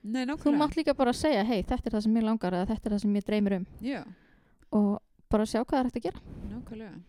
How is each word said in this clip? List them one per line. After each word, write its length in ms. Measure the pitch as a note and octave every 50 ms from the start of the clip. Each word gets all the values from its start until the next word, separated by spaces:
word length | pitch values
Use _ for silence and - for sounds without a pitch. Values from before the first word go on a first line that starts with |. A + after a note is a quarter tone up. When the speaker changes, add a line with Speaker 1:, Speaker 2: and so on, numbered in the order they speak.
| -
Speaker 1:
Nei, 220 | G#3 A3+ B3+ B3+
Speaker 2:
Þú 100 | B3 D4
Speaker 1:
nákvæmlega. 220 | D#4 - D4 D4 D4
Speaker 2:
mátt 160 | D4 C#4+ -
líka 180 | E4 D#4 D#4+ C4+
bara 160 | A#3+ C4+ A#3+ B3+
segja, 300 | - - D#4 D4 G3+ G3
"Hey, 180 | A3+ A#3+ G3 F3
þetta 220 | - A3+ - -
er 40 | A#3
það 100 | - G#3+ G#3+
sem 100 | A3 A3
mig 100 | A#3 A3+
langar," 280 | A3 A3 A3 - F3+ F#3
eða 140 | F3+ F#3
"Þetta 180 | - A3 G#3+ -
er 60 | G#3+
það 80 | G#3 G3+
sem 120 | G3 G3+ G3+
mig 100 | G#3 G3
dreymir 280 | - G#3+ G#3+ G#3 G3+ G3
um." 120 | F#3 F3+ - - -
Speaker 1:
Já. 220 | G#3 B3 C#4+ G#3 - - F#3 _ _ _ _ _ _ _ _ _ - _
Speaker 2:
Og 300 | - G#3 G#3 G3+ G#3 - _ _ _ _ _ _
bara 140 | - G#3 G#3+
sjá 180 | A3 - A3 B3
hvað 140 | - - C#4
er 40 | B3+ B3
hægt 60 | -
að 60 | A#3+ A3
gera. 160 | E4+ - - - - - - F3+ G3+
Speaker 1:
Nákvæmlega. 500 | G3 A#3 B3 - A3+ A3 A3 G3+ D#3 D#3 F3